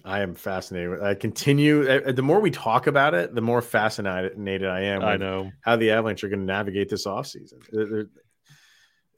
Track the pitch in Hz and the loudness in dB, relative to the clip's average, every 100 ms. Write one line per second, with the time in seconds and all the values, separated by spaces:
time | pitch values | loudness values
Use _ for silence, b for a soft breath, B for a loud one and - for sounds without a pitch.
0 | - 98 95 85 104 92 - 92 87 90 | -6 -4 -4 -4 -6 -6 -6 -6 -6 -4
1 | 101 101 110 - 143 143 151 151 135 135 | -2 -2 -4 -2 2 4 6 4 4 2
2 | 135 127 135 190 202 - - 123 147 139 | 2 0 2 4 2 0 0 2 2 2
3 | 143 175 - 120 113 120 117 110 107 - | 4 2 0 -2 0 0 0 0 0 0
4 | 98 92 95 104 98 95 95 92 101 98 | -4 -2 -4 -4 -4 -2 -2 -2 0 0
5 | 107 98 95 95 95 - 113 117 110 110 | 0 0 0 -4 -6 -6 0 2 4 4
6 | 110 95 101 98 95 98 101 95 98 104 | 2 -2 -4 -4 -2 -2 -2 -2 -2 -2
7 | 101 101 139 - - 65 - 107 107 107 | -4 -6 -8 -14 -20 -20 -8 -4 -2 -4
8 | 104 _ _ _ b b b b b b | -6 _ _ _ b b b b b b
9 | _ | _